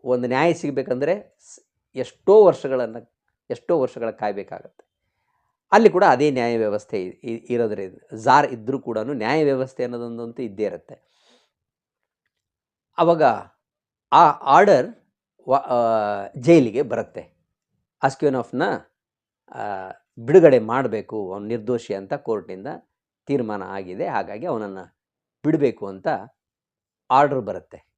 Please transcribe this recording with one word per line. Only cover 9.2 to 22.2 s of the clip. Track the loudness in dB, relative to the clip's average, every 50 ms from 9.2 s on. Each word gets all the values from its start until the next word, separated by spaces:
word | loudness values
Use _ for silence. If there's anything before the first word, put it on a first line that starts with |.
| -4 -2 0 0 0
ವ್ಯವಸ್ಥೆ | 0 0 -2 -4 -8 -6 -8 -8
ಅನ್ನೋದೊಂದಂತೂ | -6 -6 -10 -10 -10 -10 -12 -12 -12 -10 -10 -12
ಇದ್ದೇ | -12 -6 -6 -6
ಇರುತ್ತೆ. | -6 -6 -8 _ _ -20 _ _ _ _ _ _ _ _ _ _ _ _ _ _ _ _ _ _ _ _ _ _ _ _ _ _ _ _ _ _ _ _ _ _ _ _ _ _ _ _
ಅವಾಗ | 0 2 2 2 4 4 2 2 0 -6 -16 _ _ _ _ _ _ _ _ _ _ _ _ 6
ಆ | 6 6 6
ಆರ್ಡರ್ | 4 0 0 4 6 6 8 6 6 4 2 -2 -8 _ _ _ _ _ _ _ _ _ _
ವ-, | -2 -2
ಆ, | -2 0 -2 -2 0 0 0 0 0 -2 -2 -4 -6 -8 -12 -14
ಜೈಲಿಗೆ | -6 4 6 6 6 6 2 -2 -4
ಬರುತ್ತೆ. | -4 -4 -4 -6 -6 -8 _ -18 -18 _ _ _ _ _ _ _ _ _ _ _ _ _ _ _ -2
ಆಸ್ಕ್ಯೂನೋಫ್‌ನ, | -2 -2 0 -2 0 0 -2 -6 -6 -4 -4 -2 -2 -4 -6 -10 _ _ _ _ _ _ _ _ _ _ _ _ _
ಆ, | -14 -12 -10 -8 -8 -10 -12 -14 -18 _ _ _ _ -14
ಬಿಡುಗಡೆ | -6 6 6 8 8 8 6 6
ಮಾಡ್ಬೇಕು, | 2 0 -2 -2 -2 -2 -4 -6 -8 -8 -10 -8 -8 -8 -10
ಅವ್ನು | -10 -8
ನಿರ್ದೋಷಿ | -8 -8 -8 -4 -4 -6 -6 -4 -8 -10
ಅಂತ | -10 -8 -8 -10
ಕೋರ್ಟ್‌ನಿಂದ | -10